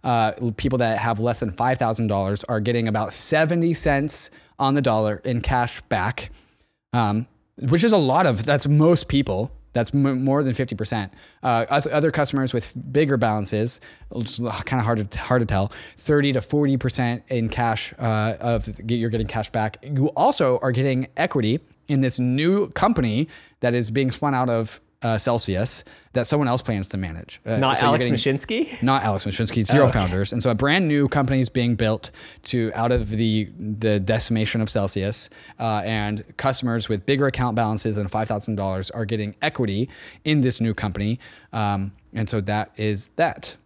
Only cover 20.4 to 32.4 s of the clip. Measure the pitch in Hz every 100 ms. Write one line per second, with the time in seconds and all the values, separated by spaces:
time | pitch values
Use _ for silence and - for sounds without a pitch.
20.4 | 143 127 131 120 139 127 131 - 165 143
21.4 | 107 135 _ _ - 139 131 - 123 131
22.4 | 160 196 196 - 202 214 120 107 156 -
23.4 | - _ 123 120 110 113 131 - 147 135
24.4 | 127 113 113 - _ _ 117 113 127 117
25.4 | - 92 117 - - - _ 127 120 147
26.4 | 135 127 - 104 95 98 92 82 - -
27.4 | - 113 135 135 143 143 123 123 143 139
28.4 | - 226 320 - 123 135 110 98 101 95
29.4 | 117 120 101 135 131 117 92 92 98 120
30.4 | 127 110 139 175 170 147 139 147 131 135
31.4 | 127 131 120 113 110 110 - - - -